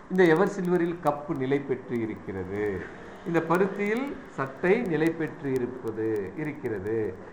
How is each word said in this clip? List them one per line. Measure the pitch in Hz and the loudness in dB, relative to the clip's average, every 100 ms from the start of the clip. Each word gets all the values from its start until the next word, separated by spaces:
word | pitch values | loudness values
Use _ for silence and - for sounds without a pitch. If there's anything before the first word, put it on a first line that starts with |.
| - | -2
இந்த | 185 175 | 6 8
எவர் | 160 196 196 | 8 6 2
சில்வரில் | 180 175 170 170 | 2 2 2 2
கப்பு | 151 147 - 147 | 0 0 -4 -2
நிலை | 127 139 | 2 0
பெற்று | 139 123 - 120 | 0 -4 -2 -2
இருக்கிறது, | 110 98 - 95 90 101 104 92 - - - - - | -2 -6 -8 -6 -4 -2 0 -2 -6 -14 -16 -10 0
இந்த | 165 | 0
பருத்தியில் | 165 175 196 196 202 226 285 - - | 2 2 2 2 0 0 -2 -8 -10
சட்டை | - 135 - 175 226 214 | -6 -6 0 2 4 2
நிலை | 151 165 | 2 2
பெற்று | 165 151 - 139 | 0 -4 -4 -2
இருப்பது, | 131 120 123 113 110 110 107 92 127 | 0 -2 -4 -6 -2 -2 0 -4 -6
இருக்கிறது, | 151 143 123 104 98 113 104 - - | -6 -6 -6 -4 -2 -2 -2 -6 -14